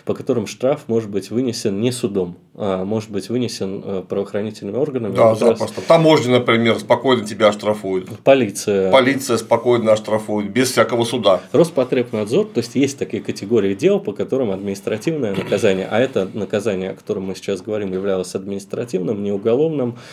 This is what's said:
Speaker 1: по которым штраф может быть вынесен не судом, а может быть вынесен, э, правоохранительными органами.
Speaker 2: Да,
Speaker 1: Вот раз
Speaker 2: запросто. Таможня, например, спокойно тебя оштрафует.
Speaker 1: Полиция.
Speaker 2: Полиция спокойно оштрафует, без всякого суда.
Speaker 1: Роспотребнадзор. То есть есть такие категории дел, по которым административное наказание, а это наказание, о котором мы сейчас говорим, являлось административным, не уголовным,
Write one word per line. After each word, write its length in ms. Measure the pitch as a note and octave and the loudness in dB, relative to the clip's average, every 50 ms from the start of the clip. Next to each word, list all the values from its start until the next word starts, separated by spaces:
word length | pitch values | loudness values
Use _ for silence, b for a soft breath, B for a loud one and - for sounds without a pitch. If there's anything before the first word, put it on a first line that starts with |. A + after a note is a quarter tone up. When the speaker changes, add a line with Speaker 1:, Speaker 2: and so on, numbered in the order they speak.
| B | B
Speaker 1:
по 100 | - G2 | -6 -6
которым 340 | - B2 - B2 A#2 G2 - | -6 -2 -2 -2 -2 -2 -6
штраф 400 | - - B2 C3 D3 D3 - - | -6 -2 0 0 0 0 -2 -2
может 200 | A2+ A2+ A2 G2+ | -2 -2 -2 -2
быть 220 | G#2 G2 - - | -6 -6 -6 -4
вынесен 500 | G#2+ A#2+ C3 B2 A2 - - A2 G2 G2 | -4 -2 -2 -2 -4 -2 -4 -4 -2 0
не 120 | A2+ B2+ | -2 -2
судом, 440 | B2 - - F#2+ G2+ G2 F2+ F2 F2 - _ _ _ | -2 -2 -4 -2 -2 -2 -2 -4 -6 -14 _ _ _
а 280 | - G#2+ G2 F#2+ F#2 F#2 | -6 -4 -2 -2 -2 -2
может 280 | G2 A2 A2 G#2 G#2+ | -2 -4 -4 -4 -4
быть 160 | G2+ G2 F#2+ - | -8 -8 -6 -4
вынесен, 540 | A#2 B2+ A#2+ G#2+ - - G2+ F#2+ G2 - - | -4 -2 -2 -4 -4 -6 -6 -6 -6 -8 -8
э, 180 | G2 G2 F#2 F2+ - | -6 -6 -6 -6 -4
правоохранительными 680 | G2 G2 G2 - - G#2 G#2 A2 G#2 - G#2 G2+ G2+ | -4 -4 -4 -4 -4 -6 -6 -6 -8 -8 -10 -6 -4
органами. 380 | A#2+ D3 D3+ C3 B2+ A2+ G2+ F#2+ | -4 -4 -4 -4 -6 -4 -2 2
Speaker 2:
Да, 160 | A#2+ A#2 A2+ | 6 6 6
Speaker 1:
Вот 100 | A2 A2 | 6 6
раз 180 | A#2 A#2 A2+ A2 | 4 4 4 2
Speaker 2:
запросто. 240 | A2+ - - - | -2 -4 -6 -8
Таможня, 580 | - - - E3 D#3+ D#3 D#3 C3+ A#2 B2 B2 B2 | -2 2 2 4 6 6 6 6 4 4 4 4
например, 360 | B2 - A#2 A2+ A#2 A2+ G#2+ - | 4 4 2 4 4 2 2 0
спокойно 440 | - - A#2+ A#2 - C3 B2+ A2 G#2 | 2 0 0 2 4 2 2 2 0
тебя 260 | G#2+ A2 G2 G#2+ G#2 | -4 -2 4 4 4
оштрафует. 580 | G#2 - - G#2+ G#2+ G#2 G2 F#2+ F#2+ F#2 F2+ - A#2 - - | 4 4 0 -2 -2 -2 -2 -2 -2 -2 -4 -6 -10 0 4
Speaker 1:
Полиция. 680 | C3+ C#3 C3+ A#2+ G2+ - - - G#2+ G2+ G2 F#2+ F#2+ | 6 6 6 4 0 -2 -4 -2 0 2 2 4 6
Speaker 2:
Полиция 460 | F#2 - B2 C3+ C3+ C3 B2+ - A#2 | 6 6 6 4 2 0 0 -2 -2
спокойно 560 | A2 A2 - A#2 A2+ - B2 B2 C#3+ G#2+ A2 | -2 2 2 0 2 4 4 2 4 4 4
оштрафует, 580 | G#2+ G#2+ - - G#2+ G#2+ - - G#2 G#2 G#2 G2+ | 4 2 2 -2 -2 -2 -2 -2 -4 -2 -2 -2
без 220 | G2 B2 B2+ B2 | 0 0 0 2
всякого 320 | - B2 A2 - B2 A#2 A#2 | 4 2 2 2 2 0 0
суда. 380 | - C#3 A#2+ G2+ - A2 - - - | 0 0 2 4 4 4 2 0 0
Speaker 1:
Роспотребнадзор. 960 | - C3 C3 C3 - C#3 B2+ B2 C#3+ B2+ A#2+ B2 - G#2+ G#2+ G2+ B2 F#3 G#3+ | 4 4 4 4 2 -2 0 0 0 -2 -2 -2 -2 -4 -2 0 0 0 0
То 120 | G#3+ - B2 | 0 -2 -4
есть 160 | A#2 - - | -4 -2 0
есть 240 | C#3+ C#3 C3+ C#3+ - | 0 0 0 0 -4
такие 240 | - - - A#2+ | -8 -6 -6 -6
категории 520 | A2 - - - - G2 A#2 A2 G2 G2 G2 | -6 -6 -8 -6 -4 0 2 2 2 2 0
дел, 260 | F#2+ C#3+ F#3+ G3+ F#3+ | 2 2 2 2 2
по 120 | G3 A2 | -2 -4
которым 380 | G2 - G2 - C3 C3 C3 A2 | -6 -6 -4 -2 -2 -2 0 -2
административное 840 | - G2 G2+ G2+ G2 G2 - - A2 G#2+ - E3+ D#3+ D3 B2+ G#2 G2 | -2 -4 -4 -6 -8 -6 -4 -6 -6 -4 -2 -4 -2 -2 -2 -2 -2
наказание, 500 | F#2+ F#2 - G#2+ G2 A2 G2+ F#2+ F#2 F#2 - | -4 -2 0 0 2 2 2 2 2 -2 -2
а 120 | G#2+ A2 | 0 0
это 280 | C3 C3 - G#2+ F#2+ F#2+ - | 0 0 0 -2 -4 -4 -4
наказание, 560 | A2+ G2 - - G#2 G2+ A2+ G2 F#2 F#2 F#2 | -6 -6 -2 -2 -2 0 0 -2 -2 -4 -6
о 40 | - | -8
котором 320 | - - - G#2+ G2 F#2+ | -10 -6 -6 -6 -4 -4
мы 100 | F#2+ F#2 | -8 -8
сейчас 260 | - - - G2 F2+ | -8 -6 -6 -6 -6
говорим, 300 | F2+ A2+ G#2+ G#2+ G#2 F#2+ | -4 -6 -4 -4 -4 -4
являлось 420 | F#2 F#2 G2 G2+ F#2+ F#2 F2+ - - | -4 -4 -2 -2 -2 -2 -2 -4 -6
административным, 880 | G2 F#2+ G2 G2 G2 G2 - - - A#2+ A#2+ - F#3 F3+ D3 A2 G2+ | -8 -8 -6 -8 -10 -8 -8 -8 -8 -6 -4 -4 -4 -2 -2 -4 -2
не 60 | G2+ G2+ | -2 -4
уголовным, 680 | G2+ F#2+ G2+ A2+ A#2 C3 D#3 E3 D#3 C#3 B2+ A#2+ A#2+ B2 B B | -4 -2 0 2 2 2 2 0 0 -2 -4 -4 -6 -8 B B